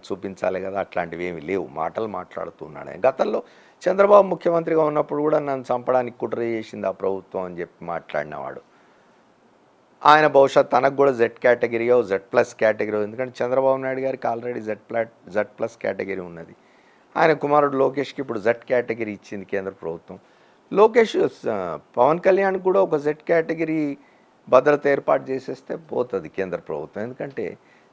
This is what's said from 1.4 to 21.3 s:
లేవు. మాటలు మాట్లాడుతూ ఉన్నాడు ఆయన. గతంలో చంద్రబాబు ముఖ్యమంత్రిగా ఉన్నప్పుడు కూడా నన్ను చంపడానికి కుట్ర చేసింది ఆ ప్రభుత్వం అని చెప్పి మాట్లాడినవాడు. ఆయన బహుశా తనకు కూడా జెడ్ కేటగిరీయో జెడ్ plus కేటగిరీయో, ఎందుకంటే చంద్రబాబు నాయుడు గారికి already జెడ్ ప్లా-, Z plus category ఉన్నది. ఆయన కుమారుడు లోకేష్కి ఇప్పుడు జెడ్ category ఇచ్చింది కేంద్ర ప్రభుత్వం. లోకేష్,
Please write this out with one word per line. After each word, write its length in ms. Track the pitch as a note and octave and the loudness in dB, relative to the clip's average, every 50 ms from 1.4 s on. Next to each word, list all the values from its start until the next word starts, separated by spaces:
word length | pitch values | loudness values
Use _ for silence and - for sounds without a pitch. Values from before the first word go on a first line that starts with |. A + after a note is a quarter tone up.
లేవు. 260 | C#2+ D#2 F#2+ F#2+ E2 B1+ | -6 -4 -4 -4 -4 -6
మాటలు 400 | C2+ D#2 D#2+ E2+ F2+ A2 A2+ A2 | -6 -6 -6 -6 -4 -6 -6 -6
మాట్లాడుతూ 580 | G2 F2+ F2 - - - E2+ E2+ - _ D#2 | -8 -10 -12 -12 -10 -10 -10 -10 -12 _ -16
ఉన్నాడు 240 | D#2 D2+ C#2+ C#2+ C#2 | -16 -14 -14 -14 -14
ఆయన. 120 | C#2 - - C3 | -6 0 0 0
గతంలో 340 | C3+ - G3+ G#3+ G#3+ - - - - - _ _ _ _ - F3+ | 2 2 -2 -2 -2 -4 -6 -8 -16 -20 _ _ _ _ -2 0
చంద్రబాబు 380 | F#3 F#3 G3+ G3+ G#3 G#3 G3 F#3+ | 2 4 6 8 8 8 6 6
ముఖ్యమంత్రిగా 560 | F3+ D#3+ - F3 E3+ E3+ E3 E3 E3 D#3+ D#3 | 0 -2 0 0 0 0 0 0 2 2 2
ఉన్నప్పుడు 380 | D3+ D3+ D3+ D3 - D3 D3 | 2 2 0 -2 -2 -2 -2
కూడా 180 | D3 D3+ D#3 D#3 | 0 0 0 0
నన్ను 260 | D3 C#3+ C#3 C3+ B2 - | 0 -2 -4 -6 -4 -4
చంపడానికి 480 | B2+ B2 A#2+ B2 B2+ B2+ B2 A#2+ A#2 - | -4 -2 0 2 2 2 2 0 -4 -6
కుట్ర 220 | - A#2 A2 A#2 | -6 -6 -4 -4
చేసింది 480 | A#2 A#2 A#2 A2 A2 - - G#2+ G2+ F#2+ | -2 -2 -4 -4 -6 -8 -10 -6 -4 -4
ఆ 40 | |
ప్రభుత్వం 520 | F#2+ - G2 F#2+ G2 F#2+ F2+ _ - G2 F#2 | -4 -2 -2 -4 -4 -4 -6 _ -8 -6 -6
అని 160 | F2+ F2+ E2+ | -6 -8 -8
చెప్పి 260 | F2 - - _ E2+ | -10 -10 -12 _ -10
మాట్లాడినవాడు. 760 | E2+ E2+ D#2+ - - - D2+ D2 D2+ D2 C#2+ C2+ C2+ C2+ - - _ _ _ _ _ _ _ _ _ _ _ _ _ _ _ _ _ _ _ _ _ _ _ _ _ _ _ - | -8 -8 -8 -8 -6 -6 -6 -4 -6 -8 -10 -10 -12 -12 -14 -18 _ _ _ _ _ _ _ _ _ _ _ _ _ _ _ _ _ _ _ _ _ _ _ _ _ _ _ 6
ఆయన 220 | D3 D3+ D3+ D#3 D3+ | 6 6 8 6 6
బహుశా 340 | C#3 C#3+ C3+ C3 - D3+ | 6 6 6 6 6 4
తనకు 340 | C3+ - - B2 C3 C#3+ C#3 | 2 4 2 2 2 2 2
కూడా 160 | C3+ C#3 C#3 | 4 2 2
జెడ్ 260 | C3 A2+ A#2 A2 - - - | 4 2 0 0 0 0 2
కేటగిరీయో 600 | B2+ A#2+ A#2+ B2 A#2 A#2 A2+ A#2 A#2+ B2 B2 A#2 | 2 4 4 2 0 -2 -2 2 4 4 4 4
జెడ్ 240 | F#2 G2 F#2+ - - - | 2 0 -2 -2 0 2
plus 220 | B2 A#2 - - | 2 2 2 0
కేటగిరీయో, 480 | - A2+ A2 G#2+ G#2+ A2+ G#2+ G#2+ G#2 G#2+ | 0 2 2 2 0 -2 -2 -2 -2 -4
ఎందుకంటే 300 | G#2 A2 A#2+ C3 B2+ B2 - B2+ | -4 -6 -8 -8 -8 -6 -6 -4
చంద్రబాబు 320 | B2 B2+ C3+ C3+ C3+ C3+ C3+ | -4 -2 0 0 0 0 0
నాయుడు 200 | C3 C3 C3 C3 | -2 -6 -6 -4
గారికి 260 | C3 C3+ C3 B2+ - - | -4 -6 -4 -4 -4 -4
already 320 | A#2 A#2 A#2 B2 B2 A#2+ | -4 -4 -6 -8 -8 -8
జెడ్ 240 | G#2+ G#2+ G#2+ G#2 - - | -6 -8 -8 -8 -10 -6
ప్లా-, 400 | B2 A#2 A2+ A2 - _ _ - | -4 -4 -4 -4 -6 _ _ -6
Z 220 | F2+ G#2 G#2 G#2 - - | -4 -4 -4 -4 -4 -6
plus 180 | A#2 A2+ - - | -6 -6 -6 -6
category 440 | - G#2+ G2 F#2+ G2 G2 F#2+ F#2+ | -6 -4 -4 -4 -4 -6 -6 -6
ఉన్నది. 340 | F2+ F2 E2+ E2 E2 - - - _ _ _ _ _ _ _ _ _ _ _ D#3 | -8 -10 -12 -14 -16 -18 -20 -20 _ _ _ _ _ _ _ _ _ _ _ 2
ఆయన 160 | E3+ E3 D#3 | 2 4 2
కుమారుడు 440 | C#3+ - C#3+ C#3+ D3 C#3+ C#3+ C#3 C3+ | 2 0 2 4 4 4 4 2 2
లోకేష్కి 440 | C3 C#3 C3+ C#3 C3+ - - - | 2 2 0 -2 -6 -6 -6 -8
ఇప్పుడు 180 | C3+ C3 A#2+ A2 | -8 -6 -6 -2
జెడ్ 240 | F#2 A2 A#2 A#2 - | 0 0 0 0 -2
category 480 | - C3 B2 A#2+ A#2+ A#2 A#2 A2+ G#2+ | -2 0 0 0 -2 -4 -4 -6 -6
ఇచ్చింది 340 | G#2 F#2 - - G#2+ G2+ F#2+ | -8 -10 -12 -14 -12 -12 -8
కేంద్ర 280 | - - G2 F#2+ F#2+ F#2+ - | -6 -6 -6 -6 -6 -10 -10
ప్రభుత్వం. 380 | - E2 E2 E2 - - F#2 F2+ - _ _ _ _ _ _ _ _ _ - | -10 -10 -10 -10 -12 -18 -20 -20 -20 _ _ _ _ _ _ _ _ _ 4
లోకేష్, 440 | F#3 G#3 A3+ A3 B3+ A3+ G#3 - - - C#3 | 4 4 6 6 4 2 2 2 0 0 -2